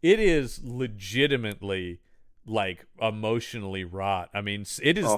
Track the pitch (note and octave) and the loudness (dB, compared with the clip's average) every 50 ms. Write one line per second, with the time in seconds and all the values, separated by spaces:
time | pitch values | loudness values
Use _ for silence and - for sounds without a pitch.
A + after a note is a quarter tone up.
0 | - E3 G3+ A3 G#3+ F#3+ E3 D3+ C3+ A#2 - - - B2 A#2+ B2 C3 A#2+ G#2+ G2+ | 4 4 6 6 6 4 4 4 0 -2 -8 -10 -10 -10 -6 -4 -4 -6 -6 -10
1 | F#2+ F#2 G#2 B2+ C#3 - C#3 B2+ A2+ G#2+ G2+ - G2 G2 G2 F#2+ F2+ F2 F2 - | -10 -4 2 2 4 4 2 0 -2 -4 -6 -6 -6 -4 -4 -4 -4 -6 -8 -10
2 | _ _ - _ - - - _ _ A2 A2 A2 G2 F#2+ F#2 E2 - _ _ - | _ _ -20 _ -20 -20 -20 _ _ -4 -2 0 0 0 -4 -8 -14 _ _ -2
3 | A2 A2 G#2+ G#2+ G#2+ G#2+ A2+ A#2+ A#2 - - A#2 G2+ G2 F#2+ F#2+ F#2 E2+ F2 F#2+ | -2 -2 -2 -2 -2 0 0 0 -2 -6 -10 -10 -8 -6 -6 -6 -8 -8 -6 -4
4 | G2 G2 G2 F#2 E2+ - - G2+ G2+ G#2 G2+ G#2 G2+ - - - B2 C#3+ E3+ G#3 | -2 0 0 0 -2 -6 -6 -6 -4 -4 -4 -6 -6 -10 -10 0 2 2 4 4
5 | F3+ A#2+ G#2 | 4 4 4